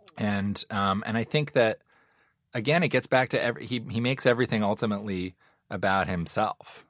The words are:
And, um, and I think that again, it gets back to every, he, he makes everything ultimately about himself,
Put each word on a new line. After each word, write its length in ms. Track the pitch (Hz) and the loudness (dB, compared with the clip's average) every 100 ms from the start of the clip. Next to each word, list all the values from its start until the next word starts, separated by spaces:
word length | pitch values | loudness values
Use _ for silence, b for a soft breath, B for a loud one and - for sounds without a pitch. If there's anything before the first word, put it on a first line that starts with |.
| - - | -20 -4
And, 480 | 107 101 101 98 - | -2 0 -2 -4 -4
um, 340 | 107 98 98 - | -2 0 0 -2
and 100 | 110 | -4
I 60 | |
think 300 | 117 151 147 | -2 -2 0
that 260 | 139 113 - _ _ _ _ _ _ _ | 2 2 2 _ _ _ _ _ _ _
again, 300 | 123 107 165 | -4 0 2
it 60 | 156 | 2
gets 180 | 127 - | 2 2
back 220 | 131 127 | 2 2
to 120 | 123 | 0
every, 240 | 117 120 - | -2 -2 -6
he, 160 | 123 135 | -6 -4
he 100 | 117 | -2
makes 260 | 120 131 127 | 0 2 2
everything 380 | 120 127 113 | 4 2 2
ultimately 720 | 104 107 117 104 104 95 92 - _ _ _ | 0 0 -2 -2 -4 -4 -6 -10 _ _ _
about 360 | 104 95 95 92 | -2 0 2 0
himself, 800 | 92 82 - 104 - - - - | -2 -2 -2 -2 -4 -14 -20 -20